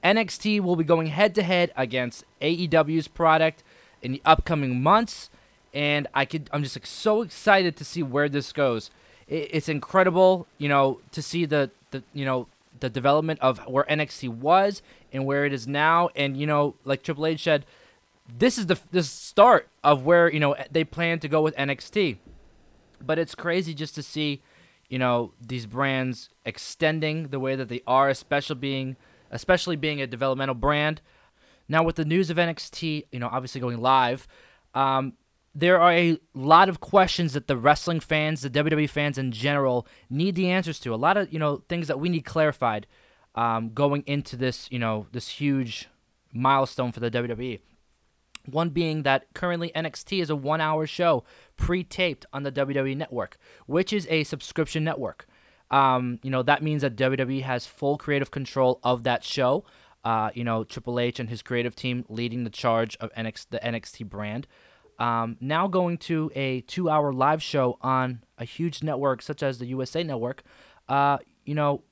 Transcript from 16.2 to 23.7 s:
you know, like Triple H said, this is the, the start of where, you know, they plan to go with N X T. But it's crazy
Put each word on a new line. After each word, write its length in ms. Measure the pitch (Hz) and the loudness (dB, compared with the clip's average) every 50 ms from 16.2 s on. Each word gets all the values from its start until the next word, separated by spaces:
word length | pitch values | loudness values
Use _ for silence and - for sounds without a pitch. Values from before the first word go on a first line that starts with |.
| 143 139 135 135 | -4 -2 -2 -4
you 100 | 147 151 | -2 0
know, 280 | 151 147 147 143 - _ _ | 2 2 2 0 -2 _ _
like 180 | 135 135 135 _ | -4 -4 -4 _
Triple 220 | - 160 139 156 | -6 -6 -2 -2
H 180 | 160 165 151 - | -2 -2 0 0
said, 220 | 170 156 143 139 _ _ _ - _ _ _ _ _ _ _ _ - 117 120 | 0 0 0 0 _ _ _ -20 _ _ _ _ _ _ _ _ -20 -2 2
this 200 | - 254 247 - | 2 4 4 2
is 100 | 208 165 | 0 0
the, 120 | 180 - - - | 0 -2 -2 -2
the 120 | - 185 165 | 0 0 0
start 640 | 135 - - - - - - 202 240 233 160 - _ _ _ - | 0 -6 -8 -10 -4 6 8 10 10 10 6 4 _ _ _ 4
of 220 | 143 147 139 127 | 4 4 4 4
where, 260 | 147 175 170 170 170 | 4 6 6 6 6
you 80 | 147 156 | 4 2
know, 160 | 151 143 143 - 135 - | 2 0 0 -2 -6 -4
they 140 | 139 165 160 | -2 -2 -2
plan 340 | - - 160 170 170 170 165 | -2 -4 -4 -2 -2 -2 -2
to 80 | 156 147 | -2 0
go 140 | 143 156 | 2 2
with 120 | 156 156 156 - | 2 2 0 -2
N 120 | 139 139 | -4 -4
X 200 | 139 135 - - | -4 -6 -8 -6
T. 300 | - 214 196 160 113 95 _ - - - - - _ _ _ _ _ _ _ _ _ _ | -2 0 0 0 -2 -6 _ -20 -20 -20 -20 -20 _ _ _ _ _ _ _ _ _ _
But 180 | - 127 156 160 | -4 -4 -2 -2
it's 160 | 165 - - | 0 -4 -4
crazy 380 | - - 175 170 185 185 160 | -8 -4 -2 -2 0 -2 -2